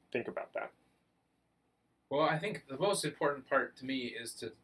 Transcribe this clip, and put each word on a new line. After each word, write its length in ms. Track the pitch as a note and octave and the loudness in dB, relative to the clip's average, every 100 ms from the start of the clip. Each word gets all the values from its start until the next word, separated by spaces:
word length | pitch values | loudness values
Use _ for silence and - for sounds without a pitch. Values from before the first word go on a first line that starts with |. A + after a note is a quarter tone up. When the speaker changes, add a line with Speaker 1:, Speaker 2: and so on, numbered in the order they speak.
| _ | _
Speaker 1:
think 180 | A#2+ - | -4 -4
about 260 | - - | -6 -6
that? 180 | - - - _ _ _ _ _ _ _ _ _ _ _ _ - | -6 -8 -10 _ _ _ _ _ _ _ _ _ _ _ _ -2
Speaker 2:
Well, 140 | C#3 | 4
I 160 | D#3 D#3 | 4 4
think 280 | - - - | 0 -6 -8
the 100 | C3+ | 0
most 260 | G3 F#3+ | 2 2
important 440 | D3+ - D3 C#3 - | 0 2 0 0 2
part 280 | C#3 A#2+ - | 2 2 -4
to 80 | |
me 220 | C3 C3 A#2+ | -4 -2 -2
is 260 | B2 A#2 - | -6 -8 -8
to 160 | A2+ - | -8 -10